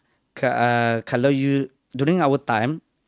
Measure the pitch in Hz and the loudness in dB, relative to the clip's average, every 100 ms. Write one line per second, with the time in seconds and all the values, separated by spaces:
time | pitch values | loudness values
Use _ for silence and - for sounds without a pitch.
0 | _ _ _ - 127 120 120 120 117 113 | _ _ _ -4 -2 0 2 2 0 -2
1 | - 127 135 139 135 139 135 _ _ 127 | -2 0 2 2 0 0 -4 _ _ -4
2 | 139 180 147 139 - 113 120 160 - _ | 0 2 2 0 0 0 0 -4 -10 _